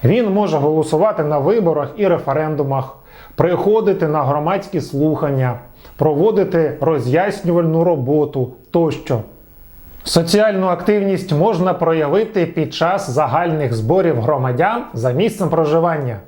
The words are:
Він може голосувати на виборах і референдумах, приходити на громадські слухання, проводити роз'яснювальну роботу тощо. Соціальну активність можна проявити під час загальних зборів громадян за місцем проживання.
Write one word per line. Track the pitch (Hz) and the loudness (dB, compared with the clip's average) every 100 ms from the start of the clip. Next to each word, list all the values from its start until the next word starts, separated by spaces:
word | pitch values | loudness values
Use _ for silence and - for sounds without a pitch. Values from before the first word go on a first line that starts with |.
Він | 123 214 226 | 4 4 2
може | 196 202 156 | 0 0 2
голосувати | 143 156 156 156 208 202 | 2 0 0 2 0 0
на | 147 147 | -2 0
виборах | 139 226 180 147 139 - | 2 2 2 0 -4 -2
і | 196 | 0
референдумах, | 165 135 139 156 151 135 135 131 - - - - | 0 0 -2 -2 -2 -2 -2 -4 -12 -20 -20 -20
приходити | - 165 175 196 220 208 190 160 | 0 0 2 2 2 2 0 0
на | 151 | 0
громадські | 135 147 151 196 196 170 | 0 0 -2 -4 -4 -6
слухання, | 135 139 156 151 151 135 127 123 - - - - | -4 -2 0 0 -2 0 -2 -4 -12 -20 -20 -2
проводити | 147 147 202 202 190 170 156 - | 0 2 2 2 0 0 -2 0
роз'яснювальну | 160 156 123 147 202 196 170 170 165 165 | 0 0 0 0 0 -2 0 0 2 2
роботу | 170 160 123 151 147 139 123 - - | 2 0 0 0 0 -2 -6 -8 -4
тощо. | 170 165 - - 120 107 - - - - - - - - | 0 0 -2 -4 -4 -4 -16 -20 -20 -20 -20 -20 -16 0
Соціальну | 170 165 202 214 196 185 | 0 2 2 2 2 -2
активність | 175 202 208 196 185 - | -2 0 0 0 -2 -2
можна | 147 190 185 185 | 0 2 2 0
проявити | 180 160 160 147 175 220 208 165 | 0 0 0 2 0 0 -2 -2
під | 165 151 | -2 -4
час | - 165 196 - | -2 0 0 -2
загальних | 127 147 139 170 156 139 | -2 0 0 0 -2 -2
зборів | 113 110 180 175 131 | -2 0 2 2 0
громадян | 113 143 127 123 175 233 - | 0 0 0 0 0 -2 -6
за | - 127 | -4 -2
місцем | 123 214 208 175 | 0 -2 0 -2
проживання. | 165 156 160 170 160 131 104 | 0 2 2 0 -2 -4 -8